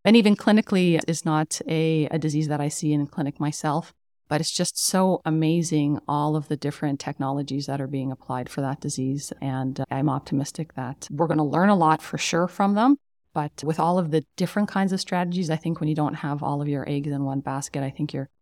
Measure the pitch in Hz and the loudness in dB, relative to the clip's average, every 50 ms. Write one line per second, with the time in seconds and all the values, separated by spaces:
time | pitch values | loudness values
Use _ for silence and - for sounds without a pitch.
0 | - 196 226 240 202 208 208 - - 226 208 220 - - 208 185 180 175 165 156 | 4 6 8 8 8 6 4 4 4 4 6 4 4 4 2 4 4 6 4 4
1 | - - 165 - - 165 156 156 160 - - - - - 160 160 160 160 160 156 | 2 0 -2 -2 0 0 2 2 0 0 -4 -8 -4 -2 0 2 2 2 2 2
2 | 151 - - 160 151 156 147 151 156 143 147 147 147 151 - - 170 151 151 147 | 2 0 0 -2 0 0 0 0 0 0 0 -2 -2 -2 -4 -2 0 0 2 2
3 | 143 143 - - 139 139 - - 147 151 147 - - 156 143 165 - - _ _ | 0 -2 -2 -4 -4 -4 -2 -2 -4 -4 -4 -2 -4 -2 -2 -2 -4 -6 _ _
4 | _ _ _ _ _ - 151 151 160 - - - 175 - - - - - - 185 | _ _ _ _ _ -4 -2 -2 -2 -2 -2 -2 -2 -2 -2 -4 -2 0 2 2
5 | 190 185 180 - - 160 156 160 160 156 165 170 160 - 156 151 147 143 147 - | 2 2 2 0 0 0 0 2 2 2 2 2 2 2 2 2 2 2 0 -2
6 | - - 151 147 147 156 151 156 143 - 151 147 - 143 147 - 156 147 139 139 | -2 -2 -2 0 0 0 0 -2 -2 -4 -6 -4 -4 -6 -6 -4 -4 -4 -4 -4
7 | - 143 143 - 143 135 139 143 143 - 135 143 139 - 135 139 135 139 143 135 | -6 -8 -6 -4 -4 -4 -2 -4 -4 -4 -4 -6 -4 -4 -6 -6 -4 -4 -4 -4
8 | 131 135 131 - - - 127 127 - - - 147 139 131 143 - - 147 - 131 | -4 -4 -6 -8 -8 -8 -6 -6 -6 -6 -6 -4 -4 -4 -4 -4 -6 -6 -4 -2
9 | 131 135 139 143 - - - - 139 139 131 131 131 131 139 139 135 - - 135 | -2 -2 -2 -4 -6 -10 -10 -8 -6 -4 -4 -2 -4 -4 -4 -6 -6 -4 -2 0
10 | 143 151 131 139 - - 151 139 139 - - - 156 - - 135 127 123 139 - | 0 0 0 -2 -4 -2 -2 -2 -2 -4 -6 -10 -10 -8 -8 -10 -10 -10 -10 -12
11 | - - 143 143 165 156 151 156 151 139 139 165 185 208 202 180 165 156 156 156 | -12 -8 -2 -2 0 0 2 0 0 0 2 4 4 4 6 6 6 4 4 2
12 | - - - 147 - - - 165 180 175 - - 196 196 202 208 233 269 285 - | -2 -8 -8 -6 -4 0 0 0 0 0 0 0 2 2 4 4 4 4 4 2
13 | _ _ _ _ _ _ - 160 147 151 - - 139 151 160 - 156 170 180 185 | _ _ _ _ _ _ -6 -4 -4 -4 -6 -6 -4 -2 0 2 2 2 2 2
14 | 170 151 156 156 151 _ - - 180 - - 208 208 - - 196 196 185 190 190 | 2 2 0 0 0 _ -4 -4 -4 -2 0 -2 -2 0 0 0 0 0 0 -2
15 | - - 185 180 180 175 175 185 180 151 160 156 - 165 165 - 156 151 156 156 | -4 -2 -2 -2 -2 -2 -2 -2 -2 -2 -2 -2 -2 -4 -2 0 0 0 0 0
16 | 151 139 160 151 - 143 147 143 147 139 143 143 147 147 143 135 - - 147 143 | 0 -2 -2 -4 -6 -4 -4 -4 -4 -4 -4 -2 -2 -2 -4 -4 -4 -4 -4 -4
17 | 143 151 143 139 139 135 135 139 139 139 135 139 - - - 139 139 135 - - | -2 -4 -4 -2 -2 -2 -4 -4 -4 -4 -6 -6 -8 -6 -6 -4 -4 -4 -4 -6
18 | 147 147 - 139 135 - _ _ | -6 -6 -6 -8 -8 -10 _ _